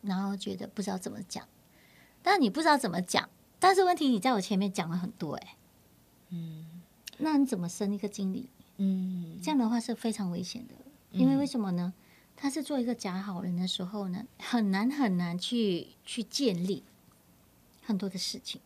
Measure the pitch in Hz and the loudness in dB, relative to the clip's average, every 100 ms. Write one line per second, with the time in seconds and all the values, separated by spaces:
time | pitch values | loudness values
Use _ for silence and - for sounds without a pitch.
0 | 202 185 196 196 196 185 196 - 196 190 | -2 -2 -2 -4 -6 -8 -8 -6 -4 -4
1 | - - 185 - - _ _ _ - - | -6 -10 -10 -12 -12 _ _ _ -20 -20
2 | - _ - 392 247 269 320 285 220 170 | -20 _ 2 4 4 4 4 4 2 -2
3 | 180 - - _ _ _ 359 381 370 349 | 0 -2 -2 _ _ _ 6 8 6 4
4 | 285 233 254 233 185 196 202 190 165 175 | 4 4 4 0 2 2 2 0 -2 -2
5 | 185 - 160 139 - - _ _ _ _ | -4 -6 -6 -6 -10 -20 _ _ _ _
6 | _ _ _ 175 165 156 160 170 - _ | _ _ _ -10 -8 -12 -14 -18 -20 _
7 | - - 311 294 269 196 175 - 202 202 | -20 -4 2 4 4 2 -2 -2 -2 0
8 | 202 202 196 185 - _ - - 196 190 | -4 -4 -4 -4 -8 _ -20 -2 0 2
9 | 185 180 170 165 180 302 220 233 226 226 | 0 -4 -6 -6 0 2 4 2 0 -2
10 | 233 214 190 175 180 - - - - - | -2 -2 -2 -4 -6 -8 -12 -18 -20 -20
11 | _ 185 254 269 277 262 202 175 180 185 | _ 4 4 6 2 0 0 0 -2 -6
12 | - - _ - 277 269 269 285 240 240 | -18 -20 _ -6 -4 -4 -4 -2 -2 -2
13 | 196 180 202 180 190 175 185 - 185 214 | -4 -4 -4 -6 -4 -2 -2 -2 -6 -4
14 | 190 180 233 - - 240 208 190 226 294 | -6 -6 -8 -14 -2 2 2 2 2 2
15 | 254 180 175 175 - 240 214 170 - - | 2 2 0 -4 -2 0 2 0 -4 -16
16 | - - 214 - 269 180 180 185 - _ | -12 -8 -6 0 0 0 -2 -4 -6 _
17 | _ _ _ _ _ _ _ _ - 202 | _ _ _ _ _ _ _ _ -4 -2
18 | 196 185 - - - - | -2 -4 -6 -6 -10 -12